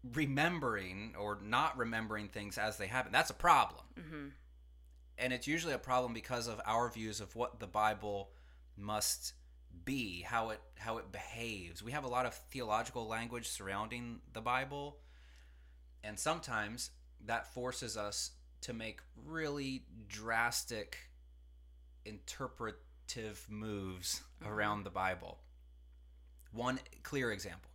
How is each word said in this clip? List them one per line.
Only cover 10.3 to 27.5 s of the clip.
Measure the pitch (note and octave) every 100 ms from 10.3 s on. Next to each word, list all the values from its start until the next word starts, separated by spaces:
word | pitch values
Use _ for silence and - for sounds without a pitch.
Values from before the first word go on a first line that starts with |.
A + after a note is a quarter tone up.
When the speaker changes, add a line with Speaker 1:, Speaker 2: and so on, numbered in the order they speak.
| A#2 A2+
Speaker 1:
it, | A2 - -
how | A#2 A2+
it | F#2+
behaves. | F2+ - A#2 A#2 G#2 F2 E2+
We | G#2+
have | C#3+
a | C3+
lot | B2 B2
of |
theological | - - C3+ A#2 G#2+ B2 B2 A2
language | A2 A#2 A#2+ A2+
surrounding | - G2 G2 A2 A#2+ A#2+ A#2 -
the | A2+
Bible, | A2+ B2+ C3+ C#3+ C#3+ C#3+ - - - - - - - - - -
and | G#2+ G#2
sometimes | D#3 E3 D#3+ A#2 G#2 A#2+ - - - - G#2+
that | A#2 -
forces | - B2 B2 A#2+ G#2+
us | G#2 G2+ - - - -
to | -
make | A#2 A2 G#2 - A2+ C3+
really | D#3+ D#3 C#3+ C3+ C3 - G#2+ G#2
drastic | G#2 A2 A2+ A#2 A#2 - A2+ G2+ - - - - - - - - - - - G#2+
interpretive | G#2+ - - C3 - A2+ G#2+ - - - - A2 G2 -
moves | G#2+ A2 G#2 F#2+ F#2 F#2+ - - -
Speaker 2:
Mm-hmm. | G#2+
Speaker 1:
around | G#2+ G#2 G#2 G2
the |
Bible. | F#2 F#2+ F#2 - - - - - - - - - - - - -
One | G#2+ B2 C3 - -
clear | - C#3+ B2
example. | G#2 G2